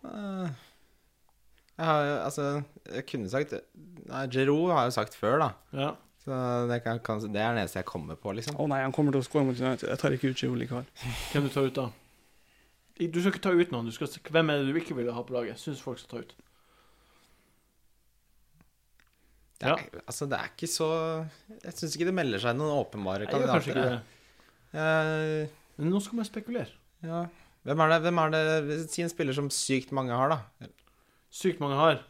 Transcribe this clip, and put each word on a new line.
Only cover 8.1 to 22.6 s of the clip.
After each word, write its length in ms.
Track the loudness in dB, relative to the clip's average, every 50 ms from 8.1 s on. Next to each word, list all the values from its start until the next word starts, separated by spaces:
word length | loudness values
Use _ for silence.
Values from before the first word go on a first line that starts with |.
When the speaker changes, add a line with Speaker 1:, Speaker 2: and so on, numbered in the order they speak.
| -10 -8
Speaker 1:
på, 140 | -6 -6 -6
liksom. 220 | -4 -6 -6 -4 -2
Speaker 3:
Å 60 | -2 0
nei, 140 | 0 0 0
han 80 | 0
kommer 220 | 2 4 4 4 4
til 60 | 2
å 20 | 0
score 220 | 2 2 2 4 4
mot 80 | 2
United. 320 | 0 0 0 0 0 -2 -4
Jeg 100 | -2 0
tar 140 | 2 0
ikke 160 | 2 2 0 0
ut 80 | 0
Giroud 220 | 0 -2 -2 0 -2
likevel. 240 | -2 -4 -4 -6 -6 -10 _ -10 -8 -8 -6 -6 -6 -2
Speaker 2:
Hvem 140 | 0 0 0 2
du 60 | 2
tar 100 | 0 0 0
ut 40 | 0 -2
da? 80 | -4 -4 -8 -12 -20 _ _ _ _ _ _ _ _ _ _ _ _ _ _ _ _ _ _ -4
I-, 60 | -4 0
du 80 | 0 2
skal 100 | 2 2
ikke 80 | 2 2 2
ta 60 | 4 6
ut 140 | 6 4 4
noen. 140 | 0 -2 -4 -4
Du 60 | -4
skal 140 | -6 -6 -6
se, 80 | -6 -12 -8 2
hvem 220 | 4 4 6 6
er 80 | 4 2
det 140 | 2 2 0
du 60 | -2
ikke 160 | -2 -2 -4 -2
ville 160 | -2 -2 -2
ha 80 | -4 -6
på 80 | -4
laget? 240 | -4 -4 -4 -4 -8
Synes 240 | -8 -8 -8 -8 -8
folk 160 | -8 -10 -10 -10
skal 160 | -12 -12 -12 -12
ta 60 | -12
ut. 80 | -12 -18 -20 _ _ _ _ _ _ _ _ _ _ _ _ _ _ _ _ _ _ _ _ _ _ _ _ _ _ _ _ _ _ _ _ _ _ _ _ _ _ _ _ _ _ _ _ _ _ _ _ _ _ _ _ _ _ _ _ _ _ -20 _ _ _ _ -4
Speaker 1:
Det 80 | 0
er, 140 | 0 0 0 -2 -10 -16
Speaker 2:
Ja. 60 | -16 -12
Speaker 1:
altså, 200 | -12 -8 -8 -4 -4
det 80 | -4 -4
er 120 | -4 -8
ikke 160 | -10 -10 -6 -6
så, 180 | -2 -2 0 0 0 -2 -2 -2 -4 -4 -6 -8 -12 -16 _ -20 -20 -16 -16
jeg 80 | -14 -10
synes 220 | -8 -6 -6 -2
ikke 100 | -2 -2
det 80 | 0 0
melder 240 | 0 0 0 0 0
seg 160 | 0 0 0
noen 200 | 0